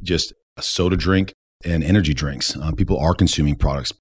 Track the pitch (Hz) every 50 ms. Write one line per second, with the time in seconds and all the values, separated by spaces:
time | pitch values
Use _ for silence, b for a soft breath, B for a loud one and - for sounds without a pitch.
0 | - - 87 80 - - - _ _ _ _ - - - - - 87 90 92 90
1 | - 92 95 95 95 92 - _ _ _ _ _ - 87 85 80 76 78 98 107
2 | 85 76 73 - 73 71 69 62 - - - 65 73 80 - - 87 - 95 67
3 | 73 82 87 - 92 - - - 73 73 71 - - 71 69 69 67 - - _